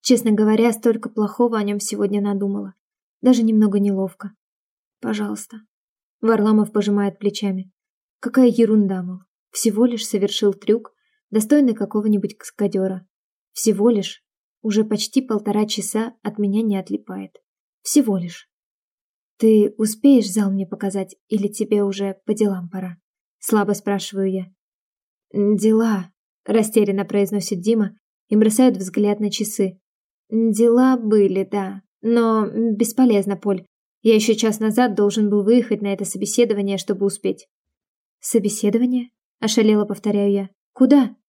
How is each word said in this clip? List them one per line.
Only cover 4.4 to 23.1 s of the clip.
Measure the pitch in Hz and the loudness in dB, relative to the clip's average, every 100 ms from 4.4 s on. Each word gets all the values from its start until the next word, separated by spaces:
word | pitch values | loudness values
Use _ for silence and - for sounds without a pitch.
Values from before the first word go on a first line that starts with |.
| _ _ _ _ _ _ | _ _ _ _ _ _
«Пожалуйста». | 233 208 208 208 - 220 _ _ _ _ _ _ | -8 -6 -6 -8 -14 -20 _ _ _ _ _ _
Варламов | 226 220 208 214 208 | 0 2 4 2 2
пожимает | 214 202 202 202 196 | 0 0 0 -2 -2
плечами. | 202 202 202 185 190 _ _ _ _ _ | -4 -4 -6 -6 -10 _ _ _ _ _
«Какая | 254 - 254 | -4 4 4
ерунда, | - 220 214 196 190 | 4 2 4 2 -2
мол. | 180 185 _ _ _ | -8 -12 _ _ _
Всего | - 226 202 247 | -4 -2 2 0
лишь | 233 - | 0 -6
совершил | 202 196 - 208 | -2 -2 0 -2
трюк, | 196 - 226 233 _ _ _ _ | -2 0 -2 -2 _ _ _ _
достойный | 214 220 294 262 | -4 2 2 2
какого-нибудь | 214 208 214 214 208 - - | 0 -4 -2 0 0 -2 -10
каскадёра. | - - 202 196 190 185 _ _ _ _ _ | -20 -6 -4 -2 -4 -6 _ _ _ _ _
Всего | - 220 196 220 | -4 -2 2 2
лишь. | 214 190 - _ _ _ _ | 2 -4 -12 _ _ _ _
Уже | 220 208 | -2 0
почти | 214 208 - 269 | 0 -2 -2 -4
полтора | 262 214 208 202 214 | -2 -6 -2 -2 -2
часа | - 185 220 226 _ | -4 -6 -6 -6 _
от | 208 214 | -12 -4
меня | 202 202 | -2 0
не | 226 196 | -2 -4
отлипает. | 190 202 - 190 190 _ _ _ _ _ | -4 -10 -8 -14 -14 _ _ _ _ _
Всего | - 294 254 190 | -2 0 2 -2
лишь». | 170 170 _ _ _ _ _ _ _ _ _ _ | -6 -14 _ _ _ _ _ _ _ _ _ _
«Ты | 220 214 208 - | 4 4 4 0
успеешь | 220 - 277 262 196 | -4 2 4 4 4
зал | 214 196 | -2 -2
мне | 196 185 | -2 -6
показать, | 196 196 196 190 - _ | -6 -6 -6 -8 -14 _
или | 214 196 | -4 -4
тебе | 208 208 208 | -4 -2 0
уже | 202 196 196 190 - | 0 -2 -6 -8 -6
по | |
делам | 214 214 185 175 | -2 0 -2 -8
пора?» | 190 185 170 _ | -10 -12 -14 _